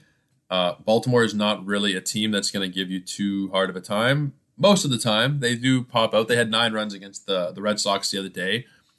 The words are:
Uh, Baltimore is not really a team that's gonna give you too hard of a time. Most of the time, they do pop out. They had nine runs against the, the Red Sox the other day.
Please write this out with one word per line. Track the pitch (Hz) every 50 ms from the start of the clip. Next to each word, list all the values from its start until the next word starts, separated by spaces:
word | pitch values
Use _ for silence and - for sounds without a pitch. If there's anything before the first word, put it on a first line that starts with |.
| _ _ _ _ _ _ _ _ _ -
Uh, | 92 92 90 87 87 -
Baltimore | - 107 110 117 - 127 123 120 117
is | 107 104
not | 104 104 104 107 92 92
really | 98 101 101 104 101 92
a | 92
team | - - - 110 107 110
that's | 104 98 95 -
gonna | - 101 98 92
give | 87 92 95 90
you | 92 92
too | 92 - - - 101 101 98 98 98 92
hard | 98 95 95 92
of | 90
a | 92
time. | 90 - 104 104 117 127 139 147 147 143 - _ _ _ _
Most | - 147 202 202 185 -
of | 143
the | 127
time, | 113 - 120 107 110 117 135 147 143
they | 123 120 120
do | 117 120 131 131 127 123
pop | - - 120 113 110 -
out. | 107 113 110
They | 120
had | 120 117 110
nine | 113 113 117 113
runs | 110 107 107 107 98
against | 98 98 101 101 - -
the, | - 98 92 87 90
the | 92 95
Red | 101 104 104 104
Sox | - 101 98 98 - -
the | - 98
other | 95 92
day. | - 92 90 95 104 120 127 - _ _ _ _ _